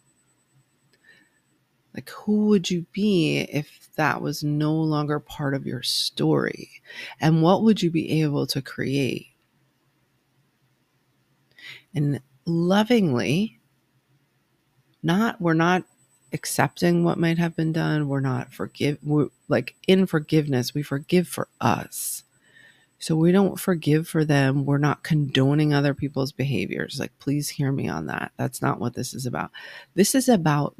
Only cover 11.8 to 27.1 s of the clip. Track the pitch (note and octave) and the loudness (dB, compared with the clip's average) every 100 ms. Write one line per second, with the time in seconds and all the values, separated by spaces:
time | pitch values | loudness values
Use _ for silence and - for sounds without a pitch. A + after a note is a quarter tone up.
11.8 | _ C#3+ C#3+ C3+ - _ - E3+ F3 G3+ | _ -2 -2 -2 -8 _ -4 0 2 2
12.8 | G#3+ A#3+ F3 A#2+ F#2+ D#3+ A3 - _ _ | 4 4 4 2 0 0 -2 -8 _ _
13.8 | _ _ _ _ _ _ _ _ _ _ | _ _ _ _ _ _ _ _ _ _
14.8 | _ _ D#3 F#3 A3+ - E3+ D#3+ E3+ F#3 | _ _ 0 2 0 0 0 2 2 0
15.8 | - _ _ _ _ D3+ - - C#3 - | -2 _ _ _ _ -10 -6 0 0 2
16.8 | F3 F3 E3+ - E3 E3 E3+ E3 D#3+ D#3+ | 2 2 2 2 0 0 -2 0 -2 0
17.8 | D#3 D3+ C#3+ C#3 C3+ B2+ - - G2 - | 0 0 0 -2 -2 -2 -6 -10 -10 -4
18.8 | A#2+ D3 D3 D3 C#3 _ - A#2+ - - | -4 -4 0 0 0 _ -2 -2 -2 -6
19.8 | - F#3+ F#3 D#3+ D3+ D#3 D3 B2+ B2 D3 | 2 4 4 0 0 0 2 -2 -2 -4
20.8 | C#3+ C#3 D#3 F3+ E3 - - - A2+ F2 | -6 -6 0 0 0 -6 -8 -2 0 0
21.8 | - - - - - _ _ - - _ | -4 -10 -10 -10 -14 _ _ -20 -20 _
22.8 | _ - - D#3+ E3+ F#3+ G3 - - E3+ | _ -10 -2 2 4 4 4 0 -2 -2
23.8 | C#3+ D#3 E3 E3 D#3 C#3+ C3+ C#3 C#3 C#3+ | 2 0 2 0 2 4 4 2 0 2
24.8 | D3 - - D#3 C#3 C3 C3+ D3 D3+ C#3+ | 0 0 0 0 2 2 2 4 2 2
25.8 | C#3+ C3+ C#3 C3+ C3+ - C#3 G#2 - - | 2 -2 -4 -4 -4 -4 -4 -2 -4 -6
26.8 | - C#3+ - | -6 -8 -10